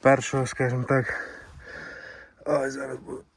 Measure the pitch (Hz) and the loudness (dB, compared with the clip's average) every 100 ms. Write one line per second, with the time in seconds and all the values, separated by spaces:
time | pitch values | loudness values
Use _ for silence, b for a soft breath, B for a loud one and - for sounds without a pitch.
0 | 135 135 - 135 127 - 131 127 123 139 | 8 6 4 0 0 0 0 0 2 2
1 | 120 - B B B B B B B B | 2 -4 B B B B B B B B
2 | B B B _ - 147 135 135 135 127 | B B B _ 0 0 0 -4 -8 -8
3 | - 131 - | -10 -12 -14